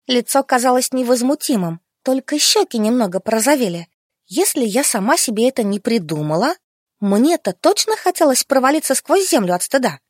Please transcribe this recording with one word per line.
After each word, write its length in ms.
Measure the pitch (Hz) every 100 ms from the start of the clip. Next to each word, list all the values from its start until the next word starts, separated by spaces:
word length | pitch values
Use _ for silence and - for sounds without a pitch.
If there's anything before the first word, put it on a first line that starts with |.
| -
Лицо 360 | 247 233 277
казалось 500 | 269 262 254 254 254
невозмутимым, 880 | 262 240 247 247 294 - 233 170 165 _ _
только 360 | - 262 - 294
щеки 400 | - 427 392 233
немного 420 | 214 247 202 185
порозовели. 680 | - 220 233 294 214 170 170 _ _ _ _
Если 380 | 208 392 302 226
я 200 | 214 285
сама 320 | 220 202 330
себе 320 | - 214 247
это 140 | 262
не 180 | 202 202
придумала, 760 | 233 226 156 156 151 156 262 370 _ _ _ _
мне-то 520 | 202 202 285 339 -
точно 440 | - 320 403 - 440
хотелось 480 | 370 349 311 254 -
провалиться 500 | 262 254 302 - 262
сквозь 340 | - 349 381
землю 260 | 302 185 180
от 80 |
стыда. 380 | - 277 240 139 _